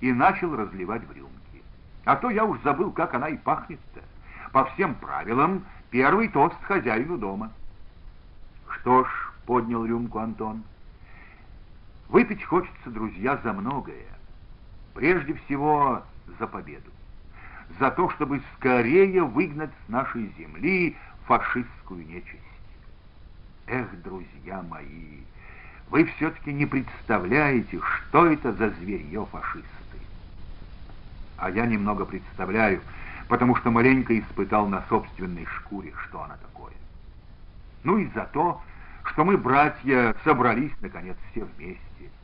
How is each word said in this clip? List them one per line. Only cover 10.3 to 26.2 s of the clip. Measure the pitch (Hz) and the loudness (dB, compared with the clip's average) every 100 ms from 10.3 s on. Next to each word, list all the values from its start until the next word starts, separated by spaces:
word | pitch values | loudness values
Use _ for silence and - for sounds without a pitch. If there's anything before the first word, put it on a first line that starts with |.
| 107 110 110 107 - - - - - - - - - - - - - - | -4 -6 -6 -12 -18 -20 -20 -18 -18 -18 -20 -20 -20 -20 -20 -20 -20 4
«выпить | 190 240 202 | 6 6 0
хочется, | - 185 180 - 131 | 0 0 0 -8 -10
друзья, | 110 110 - 117 127 | -6 -6 -2 -2 0
за | 120 | -2
многое. | 98 110 139 - 65 - - - - - - - - - | -4 -4 -4 -6 -12 -14 -16 -18 -18 -18 -18 -18 -18 -16
Прежде | - 143 180 143 | 0 2 4 0
всего, | 151 - 139 151 147 139 110 - - - 85 | -6 -4 0 4 4 4 2 -4 -16 -16 -8
за | 113 | -8
победу. | 98 78 71 - - - - - - - - - - | -8 -12 -16 -18 -20 -20 -18 -18 -18 -18 -18 -14 -2
За | 135 | 0
то, | - 180 | 2 0
чтобы | - 143 135 - - | 0 -2 -2 -6 -2
скорее | 131 123 117 170 196 185 | 4 4 6 6 6 6
выгнать | 151 120 175 147 156 - - | 2 2 0 -2 -8 -10 -6
с | |
нашей | 120 135 120 104 - | -4 -2 -4 -8 -10
земли | 80 78 143 92 165 - - - - | -14 -4 0 2 0 -2 -14 -6 2
фашистскую | 113 - 127 120 - - 90 78 | 2 2 -4 -4 -10 -14 -14 -12
нечисть. | 87 - 85 - - - - - - - - - - - - - | -14 -14 -16 -18 -18 -18 -18 -20 -20 -20 -20 -20 -18 -18 -16 -6
Эх, | 123 104 90 | -6 -6 -10
друзья | 92 92 82 - 87 95 | -12 -12 -14 -16 -12 -12
мои, | 85 78 71 80 78 76 - - - - - - - | -10 -12 -14 -14 -16 -16 -18 -18 -18 -18 -18 -18 0
вы | 143 | 4
все-таки | 170 - | 4 2